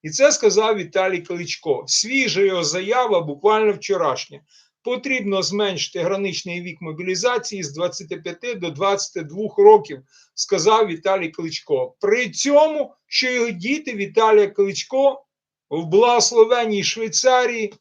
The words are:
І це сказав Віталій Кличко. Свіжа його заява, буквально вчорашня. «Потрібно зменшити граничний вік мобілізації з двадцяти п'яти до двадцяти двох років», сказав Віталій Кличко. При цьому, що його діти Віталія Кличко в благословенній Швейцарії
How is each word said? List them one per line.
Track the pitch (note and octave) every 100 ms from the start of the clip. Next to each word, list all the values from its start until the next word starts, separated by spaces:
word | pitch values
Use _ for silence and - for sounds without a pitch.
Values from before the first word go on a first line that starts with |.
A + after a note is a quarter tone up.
І | D#3
це | D#3 C#4+
сказав | - A3 F#3+ A3 G#3+
Віталій | E3+ F#3+ F#3+ F#3
Кличко. | E3+ F3 E3+ - E3 B2+ -
Свіжа | - A3 C4+ B3 E3
його | G3 F3+
заява, | D#3 E3+ F#3+ B3+ B3 F#3
буквально | D3+ C#3+ G3+ G#3+ A3
вчорашня. | F#3 - F#3+ D#3 B2+ - C#3+ _ _ _ _
«Потрібно | - B3 C#4 B3+ G3+ G3
зменшити | F#3 G3+ G3+ F3 - F3+
граничний | E3+ G3 G3 - F3+ F3
вік | F3+ D#3+
мобілізації | E3 D3+ F3+ F#3 A#3+ A#3+ - G3+
з | D3+
двадцяти | D3 F3 F3 E3 F3
п'яти | F3 E3+ A#3+
до | G#3+ F3
двадцяти | C#3+ G3 G3 - F#3 D#3
двох | F3 G#3+ -
років», | G3+ G#3+ G#3 C3+ _ _ _
сказав | - - E3+ E3+ A3 G#3
Віталій | D#3+ G3 F#3+ E3
Кличко. | D#3+ E3 D#3 - C3+ B2+ _
При | G3+ A#3 A#3
цьому, | D#3 C#4 C#4+ D#4 D4+ C4+ _ _
що | - B3+
його | B3 A#3
діти | F3 G3+ D4+ D4+
Віталія | G#3+ F#3+ - A3 G#3+ G3+
Кличко | G3+ G3 F3 - C4 C#4 C4+ _ _ _ _ _
в | D3+ E3
благословенній | F#3+ A#3+ A#3+ G#3 A#3 A3+ B3 A3+ G3+
Швейцарії | F3+ A3+ A3+ - B3+ B3+ B3 A#3 G#3 -